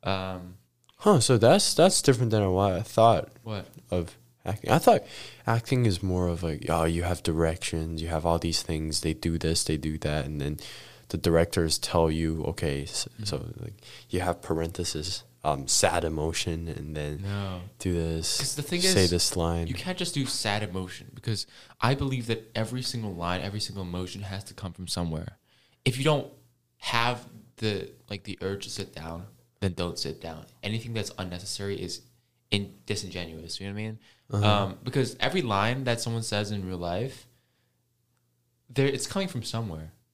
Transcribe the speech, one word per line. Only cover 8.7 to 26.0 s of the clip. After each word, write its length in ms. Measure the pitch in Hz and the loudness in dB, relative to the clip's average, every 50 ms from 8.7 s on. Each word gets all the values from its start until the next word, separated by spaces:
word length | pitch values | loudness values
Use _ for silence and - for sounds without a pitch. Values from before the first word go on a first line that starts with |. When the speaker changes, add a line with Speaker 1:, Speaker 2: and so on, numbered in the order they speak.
| 82 78 78 78 78 - | -4 -2 -2 -2 -4 -2
Speaker 2:
they 120 | - 80 80 | 0 -2 -2
do 240 | - - 85 82 80 | 0 -2 -2 -2 0
this, 260 | 76 80 80 - - | 0 0 0 0 0
they 100 | - 78 | 0 -2
do 220 | 76 71 78 78 76 | -2 0 -4 -4 -2
that, 260 | - 78 73 78 73 | -2 -2 -2 -2 -2
and 140 | 76 76 73 | -4 -4 -4
then 200 | 69 73 76 73 - - - - - - - - - _ | -4 -4 -4 -6 -8 -14 -16 -16 -18 -20 -20 -20 -14 _
the 80 | - 82 | -8 0
directors 600 | - - 82 82 85 85 - 95 82 78 76 - | 2 4 6 6 4 4 2 0 2 2 0 -2
tell 320 | - - - 87 82 80 | -2 0 2 4 4 4
you, 320 | 80 80 80 80 80 80 - | 2 2 0 0 -2 -2 -2
okay, 380 | - - - - 80 69 71 69 | -4 -4 -2 -2 -2 -2 -2 -6
s-, 220 | - - - - - - | -6 -6 -6 -6 -8 -10
Speaker 1:
Mm-hmm. 80 | - 107 | -8 -6
Speaker 2:
so, 280 | 101 - - - 120 - - | -6 -4 -4 -6 -8 -10 -10
like, 140 | 117 113 104 101 - - - - - _ | -12 -12 -12 -14 -20 -20 -20 -20 -14 _
you 120 | - 92 | -4 -2
have 200 | 92 90 85 - | 0 0 -2 -2
parentheses, 840 | - - 82 80 82 82 87 - 87 - - 76 78 92 92 - - - _ _ - | -2 -2 0 0 0 -2 -2 -4 -4 -4 -4 -4 -6 -6 -6 -8 -10 -14 _ _ -2
um, 240 | 78 76 69 69 67 | 0 0 0 0 0
sad 360 | - - - 92 - 85 80 | 2 4 4 4 2 2 0
emotion, 640 | 82 80 76 76 80 80 - - - 82 82 82 82 | 0 0 0 -2 -2 -2 -2 -2 -2 -2 -4 -4 -6
and 280 | - - - 76 76 | -8 -8 -8 -8 -6
then 260 | 76 76 73 76 73 98 | -6 -4 -4 -6 -6 -6
Speaker 1:
No. 380 | 98 101 101 101 95 92 90 87 101 - _ | -6 -4 -4 -6 -6 -8 -8 -10 -14 -16 _
Speaker 2:
do 120 | - 95 87 | -2 0 0
this, 440 | 85 82 82 82 80 82 - - - | 2 0 0 -2 -2 -2 -2 -2 -2
Speaker 1:
'Cause 180 | - 135 - | -2 -2 -4
the 60 | 147 143 | -6 -6
thing 180 | - 175 175 | -4 -2 0
Speaker 2:
say 220 | 180 190 185 - 95 | 2 4 6 6 6
Speaker 1:
is, 40 | 85 | 6
Speaker 2:
this 240 | 87 87 - - - | 4 2 2 2 0
line. 300 | 92 82 82 85 82 85 82 | 0 0 0 0 0 -2 -2
Speaker 1:
you 60 | 87 | -4
can't 220 | 90 - 180 185 185 | -6 -4 -6 -4 -4
just 160 | 180 170 - | -4 -4 -2
do 100 | 147 131 - | -2 -2 -2
sad 340 | - - - 110 101 107 107 | -2 -2 0 0 0 0 -2
emotion 480 | 98 90 95 92 90 - - - - - | -4 -6 -6 -8 -8 -10 -14 -16 -18 -18
because 300 | - - 117 113 98 - - - - - - - _ | -10 -6 -4 -4 -4 -4 -10 -12 -20 -20 -20 -8 _
I 120 | - 117 139 | 2 2 2
believe 320 | 143 143 135 131 127 113 117 | 2 0 -2 -2 -4 -2 -2
that 220 | 113 110 - - - | -4 -4 -4 -6 -4
every 260 | 107 110 107 123 127 123 | -4 -2 -2 -4 -6 -6
single 300 | - - 120 110 104 92 | -4 -6 -4 -6 -6 -6
line, 280 | 85 85 87 90 92 | -4 -2 -2 -2 -2
every 180 | - 101 101 107 | -2 -4 -4 -4
single 240 | - - 98 98 95 | -6 -6 -6 -8 -6
emotion 380 | 87 87 90 92 90 - 101 98 | -6 -4 -6 -6 -6 -8 -10 -10
has 200 | 98 98 98 104 | -8 -8 -10 -10
to 80 | - - | -12 -14
come 200 | - - 92 85 | -10 -10 -10 -10
from 140 | - 92 87 | -10 -8 -6
somewhere. 500 | - 90 87 82 78 78 - - - _ _ _ _ _ _ _ _ _ _ | -4 -2 -2 -2 -2 -4 -6 -8 -14 _ _ _ _ _ _ _ _ _ _
If 140 | 131 117 | -2 -2
you 60 | 127 | 2